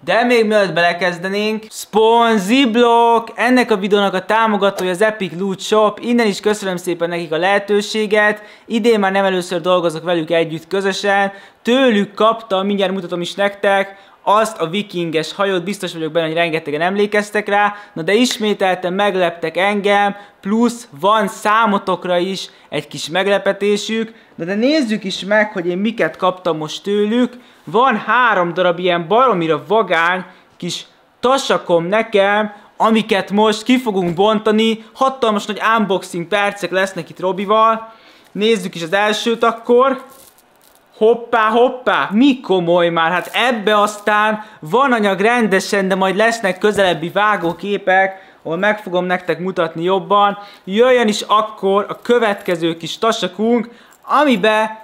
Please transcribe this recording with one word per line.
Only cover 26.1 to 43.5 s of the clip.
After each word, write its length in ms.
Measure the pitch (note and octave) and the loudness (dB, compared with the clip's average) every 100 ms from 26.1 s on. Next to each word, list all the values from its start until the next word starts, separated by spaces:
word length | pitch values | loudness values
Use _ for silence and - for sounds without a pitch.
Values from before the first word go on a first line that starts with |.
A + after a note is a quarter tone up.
| - | 0
kaptam 400 | F#3 F#3 F3 D#3+ | -2 -2 -4 -4
most 260 | D3+ - | -6 -8
tőlük. 500 | G3 G#3 G#3 A#3 A#3+ - - _ | -4 0 0 0 0 -4 -20 _
Van 320 | - F#3 C4 G#3+ - | -4 0 2 0 0
három 480 | A3+ B3 G3 F3 | 2 2 2 0
darab 240 | E3 F3+ E3+ | 0 0 0
ilyen 300 | F3+ E3+ E3 | 0 -2 2
baromira 560 | G#3+ C4 F#3+ D#3+ D3+ C#3 | 2 4 2 0 -2 0
vagány 560 | G#3+ F#3 E3 E3+ F#3 F3+ - _ _ | 0 2 0 0 -2 -6 -20 _ _
kis 300 | F3 - - _ _ _ | -10 -10 -14 _ _ _
tasakom 640 | B3 C4+ - F3+ - E3+ | 0 0 0 -2 2 0
nekem, 680 | E3+ G#3+ A3 G3+ G3 G#3 G#3+ - - _ | 2 -2 0 2 2 2 -2 -8 -20 _
amiket 540 | F#3 A3 G#3 G3 F#3 | 2 2 2 -2 0
most 320 | G3+ A3 G#3+ | 2 2 0
ki 160 | - B3+ | 2 0
fogunk 360 | B3 G3 F3+ | 2 -2 -2
bontani, 720 | E3 G#3 G#3+ A3 G#3+ A3+ A3 - | 0 2 2 0 2 0 -2 -8
hatalmas 520 | - C4+ C4 A3+ G#3 | -2 -2 0 -2 -2
nagy 160 | G#3+ G3+ G#3 A3+ | -4 -4 0 0
unboxing 480 | G3 F#3 F#3 F3 E3 | 0 -2 -4 -10 -2
percek 440 | G#3 G3+ G3+ - | 0 0 -4 -4
lesznek 400 | F3+ F#3+ F3 D#3 | -2 -2 -4 -14
itt 100 | - | -6
Robival. 720 | F#3 F#3 G3 A3 A3 A3 - - - - _ | -4 -4 0 2 4 2 -6 -20 -20 -20 _
Nézzük 420 | F#3 G#3+ A3+ F3+ | -4 0 0 -2
is 80 | E3+ | -8
az 100 | E3 | -4
elsőt 520 | G3 G#3 G#3+ A#3+ A3+ | 0 0 0 -2 0
akkor. 600 | A#3 A3+ - A#3+ C4+ B3+ - - - _ _ _ _ _ _ - | 0 0 2 4 4 0 -8 -20 -20 _ _ _ _ _ _ 0
Hoppá, 520 | A3 A3 A#3 A#3 G#3+ | 2 2 0 0 2
hoppá! 600 | A3+ B3+ B3+ - F3 C#3 | 4 2 0 -2 0 0
Mi 280 | G3+ C#4 C4 | 4 4 2
komoly 480 | - F#3 E3+ F3 E3+ | 0 0 2 2 2
már? 220 | E3+ E3 | 2 0
Hát 200 | F3+ E3 | 0 -4
ebbe 460 | F#3+ A#3+ | -2 0